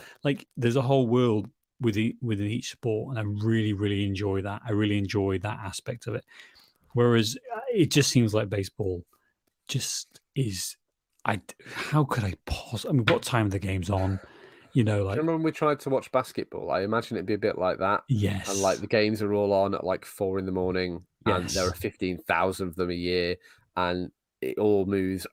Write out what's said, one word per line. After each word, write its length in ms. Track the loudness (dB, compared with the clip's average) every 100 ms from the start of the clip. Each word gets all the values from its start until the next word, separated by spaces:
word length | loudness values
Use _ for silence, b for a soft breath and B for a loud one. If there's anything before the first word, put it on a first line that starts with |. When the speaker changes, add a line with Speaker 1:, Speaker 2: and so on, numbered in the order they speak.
| B B
Speaker 1:
Like, 240 | -2 -2 -6 -2
there's 200 | 0 2
a 60 |
whole 240 | 4 4 4
world 420 | 4 4 2 -2 _ _ -2
within, 340 | 0 2 0 -2
within 260 | -4 -2 -2
each 240 | -4 -8
sport, 440 | -6 -4 -4 -4 -6
and 20 |
I 40 | -4 -2
really, 280 | 2 2 2
really 320 | 0 0 0
enjoy 380 | 0 -2 -2 -2
that. 180 | -4 -6 -2
I 60 |
really 260 | 0 2 2
enjoy 400 | 0 0 0 0
that 200 | -4 -6
aspect 440 | -8 -10 -10 -10 -8
of 80 | -8
it. 80 | -10 B B B B B _
Whereas, 420 | 4 6 6 4 -2 -8
uh, 60 | -8 -2
it 180 | 2 4
just 200 | 4 4
seems 220 | 4 4
like 160 | 2 0
baseball 560 | -4 -4 -4 -4 -4 -8 _ _ _ _ _ -6
just 520 | -4 -4 -8 -10 -20 _
is, 420 | -4 -2 -4 -8 -12 _ _ _ _
I 120 | -4 -4
d-, 180 | -4 -20 -14
how 300 | -10 0 2
could 200 | 2 0
I 100 | -2 -4 -8
poss-, 400 | -10 -8 -8 0
I 60 |
mean, 120 | 2 4
what 160 | 2
time 240 | 2 2 2
are 40 |
the 80 | 0
games 320 | -2 -2 0
on? 280 | 0 0 -2 -8 B B B B
You 120 | 2
know, 120 | 2 2
Speaker 2:
Do 60 |
you 60 | 0
Speaker 1:
like 80 | 0
Speaker 2:
remember 180 | 0 0
when 60 |
we 80 | 0
tried 280 | 2 0 0
to 100 | 0
watch 200 | -2 0
basketball? 600 | -2 0 -6 -8 -6 -2
I 100 | 0
imagine 340 | 0 0 -2 -4
it'd 100 | -2
be 80 |
a 40 | 0
bit 200 | 0 0
like 200 | -2 0
that. 240 | 0 0 0
And, 520 | 0 2 -2 -4 0
like, 180 | 2 2
Speaker 1:
Yes. 20 |
Speaker 2:
the 60 | 0
games 340 | 2 2 0
are 100 | 0
all 200 | 2 4
on 220 | 4 2
at, 100 | 0
like, 200 | -2 -4
four 340 | -6 -4 -2 -2
in 80 | -2
the 60 |
morning, 520 | -2 0 0 -2 -4 -12 _ 0
and 220 | 0 0
there 140 | 0 -2
are 40 |
Speaker 1:
Yes. 80 | -2
Speaker 2:
fifteen 400 | -6 -4 -4 -4
thousand 500 | -2 0 0 -2 -4
of 80 | -2
them 140 | -4
a 40 |
year, 420 | -2 -2 0 -2 -4 b b b -2
and 340 | 0 0 -6 _ _ -8
it 180 | -6 0
all 260 | 2 2
moves. 420 | 2 0 0 -4 -8